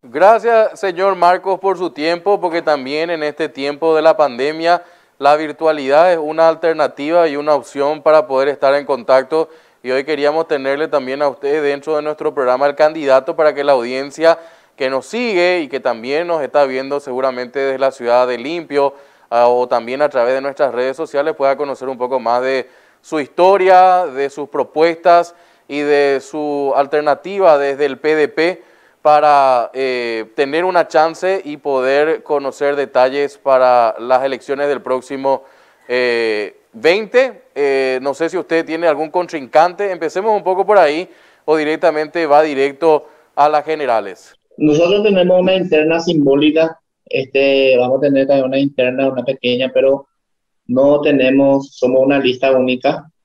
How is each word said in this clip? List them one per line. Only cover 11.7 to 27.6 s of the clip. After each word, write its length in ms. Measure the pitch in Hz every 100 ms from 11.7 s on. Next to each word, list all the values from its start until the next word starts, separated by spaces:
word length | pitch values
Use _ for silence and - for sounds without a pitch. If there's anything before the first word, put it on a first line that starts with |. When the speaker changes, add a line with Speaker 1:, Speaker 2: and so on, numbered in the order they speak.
| 143 147 151
Speaker 1:
de 80 |
nuestro 320 | 151 151 156 143
programa 320 | 123 127 143
El 80 | 143
Candidato 600 | 151 160 139 131 135 165
para 200 | 151 139
que 80 |
la 80 | 143
audiencia 680 | 135 120 131 143 143 160 165 - _ _ _
que 160 | 131
nos 160 | 135 -
sigue 540 | 226 240 185 180 180
y 80 | 139
que 100 | 139
también 480 | 131 113 120 147 175
nos 160 | 165
está 220 | 127 147 135
viendo 340 | 131 135 143
seguramente 580 | 143 127 135 123 123 135
desde 220 | 135 131
la 100 | 135
ciudad 380 | 135 120 120 127
de 100 | 120
Limpio, 560 | 127 170 156 143 139 - - _ _
ah, 160 | 117 120
o 200 | 123 123
también 360 | 123 113 131
a 60 | 147
través 260 | 135 120 131
de 60 |
nuestras 300 | 139 135 139
redes 240 | 120 131 135
sociales 380 | 156 143 151
pueda 240 | 151 139 135
conocer 320 | 143 127 131
un 80 | 127
poco 220 | 123 131
más 240 | 113 120
de 260 | 131 135 123 _ _ _
su 180 | - 160
historia, 840 | 135 - 185 196 185 185 185 180 170
de 240 | 131 139
sus 200 | 151 139
propuestas 840 | 147 127 151 165 165 175 170 175 _ _ _ _
y 120 | 143
de 400 | 147 143 143 135
su 520 | - 156 147 143 139 120
alternativa 840 | 139 151 151 139 180 196 185
desde 300 | 147